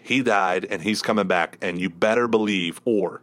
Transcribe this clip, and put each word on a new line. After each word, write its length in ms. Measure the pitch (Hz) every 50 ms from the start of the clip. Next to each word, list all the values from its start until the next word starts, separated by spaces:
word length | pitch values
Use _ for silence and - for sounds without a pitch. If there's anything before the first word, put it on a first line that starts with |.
| -
he 200 | - 120 131 131
died, 440 | 120 107 101 98 92 87 92 95 101
and 120 | 107 92 80
he's 200 | 101 107 101 -
coming 240 | - 110 107 101
back, 320 | 92 92 87 82 - - -
and 180 | - 95 90 87
you 100 | 92 92
better 360 | 85 85 117 110 110 120 120 117
believe 520 | 113 110 110 104 104 95 90 85 82 - -
or, 360 | 123 113 104 92 85 - -